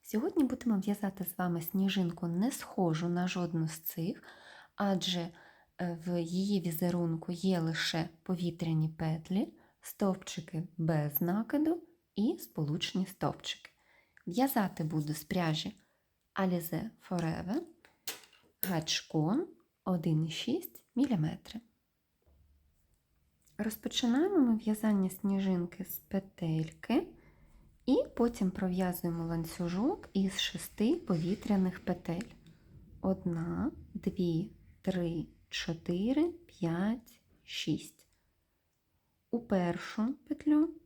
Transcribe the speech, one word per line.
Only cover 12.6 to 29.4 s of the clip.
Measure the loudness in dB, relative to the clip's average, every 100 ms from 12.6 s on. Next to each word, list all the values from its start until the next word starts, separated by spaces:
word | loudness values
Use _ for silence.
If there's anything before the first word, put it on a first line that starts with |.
| -2 -2 -2 -2 -2
стовпчики. | -2 -4 -4 -10 -10 -14 _ _ _ _ _ -4
В'язати | 2 2 4 0 0
буду | -2 0 -2
з | -4
пряжі | -2 0 2 0 -4 -12 _ _ _ _ _ -2
Alize | 0 0 -2 -6 -6 -12 -4
Forever | -2 0 -2 -4 -4 -6 -18 -20 _ -12 -12 -16 _ _ _ -2
гачком | -2 0 -4 0 0 2 2 -2 -10 _ _
один | -2 0 2 2 2
і |
шість | -2 -2 -2 -4 -18 _ 0
міліметри. | 2 2 0 -2 -12 -16 _ _ _ _ _ _ _ _ _ _ _ _ _ _ _ _ _ _ _ -4
Розпочинаємо | -4 -2 -4 0 4 4 6 6
ми | 6 6
в'язання | 2 2 4 4 2
сніжинки | 2 0 2 4 2 0 -6 -10
з | -10
петельки | -4 -4 -4 -4 0 0 -2 -6 0 0 0 -12 -20 -20 -20 -20 -20 _ 2
і | 2 2 0
потім | 0 2 0
пров'язуємо | 2 -2 2 0 0 -2 -2 -2
ланцюжок | -2